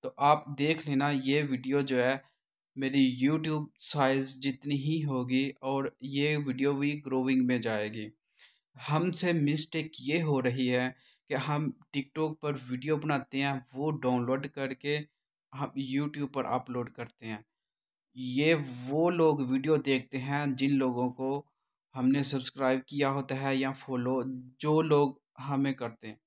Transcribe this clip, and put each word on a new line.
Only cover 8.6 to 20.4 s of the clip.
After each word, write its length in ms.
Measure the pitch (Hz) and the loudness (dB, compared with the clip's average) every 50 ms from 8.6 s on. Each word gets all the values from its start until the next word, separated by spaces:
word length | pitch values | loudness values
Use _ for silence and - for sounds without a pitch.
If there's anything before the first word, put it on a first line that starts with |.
| _ _ _ | _ _ _
हमसे 560 | 135 - - 147 156 170 185 180 - 185 180 170 | -14 -4 0 0 2 2 0 0 0 0 2 2
मिस्टेक 580 | 165 143 143 147 151 - - - 160 156 156 - - | 4 4 2 2 0 -2 -2 -4 -6 -6 -6 -10 -10
ये 180 | 127 135 151 170 | -4 -2 0 0
हो 180 | 165 156 147 131 | 2 2 2 2
रही 260 | 123 127 120 131 127 123 | 2 0 0 2 0 2
है 260 | 123 123 127 127 127 _ _ _ _ _ _ _ | 2 2 0 -2 -4 _ _ _ _ _ _ _
कि 40 | 147 | -6
हम 360 | 135 135 147 147 147 156 147 - _ - _ - | -4 -2 -2 -2 -2 -2 -4 -6 _ -18 _ -6
TikTok 400 | 143 135 - _ 160 156 156 156 _ | -6 -6 -6 _ -4 -4 -4 -4 _
पर 120 | - 147 147 131 | -6 -6 -6 -6
वीडियो 340 | 123 123 127 127 131 147 156 | -6 -8 -8 -6 -2 -2 -2
बनाते 420 | 147 143 151 147 135 - _ - 135 | 0 0 0 -2 -2 -2 _ -4 -2
हैं, 280 | 139 139 139 135 127 _ - | -2 0 -2 -4 -8 _ -8
वो 160 | 131 143 156 | -4 -4 -4
डाउनलोड 540 | 151 - 123 127 127 123 123 120 131 135 143 139 | -4 0 0 0 0 2 0 0 -2 -2 -2 -8
करके 480 | _ 139 135 131 135 - - 143 147 151 151 151 _ _ _ _ _ _ _ _ | _ -6 -6 -6 -6 -6 -4 -4 -4 -4 -4 -10 _ _ _ _ _ _ _ _
हम 200 | - 135 143 131 - 139 | -10 -8 -8 -6 -4 -6
YouTube 500 | 139 131 131 139 147 147 147 147 143 131 139 | -4 -2 0 0 0 -2 -4 -4 -6 -4 -2
पर 100 | 139 123 | -4 -2
अपलोड 440 | 104 117 127 127 - 120 123 120 117 | 0 -2 -4 -4 -4 -6 -6 -6 -6
करते 360 | - - 120 113 _ _ 117 | -8 -12 -12 -14 _ _ -10
हैं। 180 | 113 110 104 110 _ _ _ _ _ _ _ _ _ _ _ _ _ _ | -10 -10 -10 -12 _ _ _ _ _ _ _ _ _ _ _ _ _ _
ये 380 | 127 127 127 123 131 147 156 165 156 143 131 123 123 123 127 | -10 -8 -4 0 2 4 4 4 2 0 -6 -10 -12 -8 -4
वो 200 | 139 156 165 175 | 0 2 2 2
लोग 300 | 180 170 165 156 151 143 | 4 4 4 4 4 2
वीडियो 340 | 135 123 131 135 135 160 160 147 | 0 0 0 0 2 2 2 2
देखते 400 | - 139 135 131 127 - - 131 | 4 2 0 0 0 -4 -8 -6
हैं 340 | 127 139 143 143 | -4 -2 -2 -2